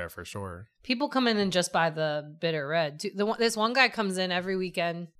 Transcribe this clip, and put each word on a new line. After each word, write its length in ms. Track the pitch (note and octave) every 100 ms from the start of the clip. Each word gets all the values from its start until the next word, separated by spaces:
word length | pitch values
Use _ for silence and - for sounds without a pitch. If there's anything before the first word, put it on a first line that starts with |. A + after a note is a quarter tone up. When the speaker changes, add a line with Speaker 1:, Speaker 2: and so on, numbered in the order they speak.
Speaker 1:
it 80 | E2+
for 140 | - E2+
sure. 420 | G2+ G2 F2 G#2+ _
Speaker 2:
people 240 | - B3 C#4+
come 180 | C4 A#3+
in 100 | G#3+
and 160 | G3
just 180 | F3+ F3
buy 180 | F3 E3
the 460 | D#3 D#3 D3+ D3+ D#3
bitter 260 | E3+ D#3 C#3
red. 300 | E3 D3+ D3+
Dude, 200 | G3+ G3
the 80 | G#3
one, 140 | A3
this 160 | A#3 A3
one 160 | A3+
guy 140 | C4 B3
comes 300 | A#3 G3+ F#3
in 120 | F#3
every 260 | F3+ F#3 F#3+
weekend. 500 | F#3 F3 E3+ E3+ E3+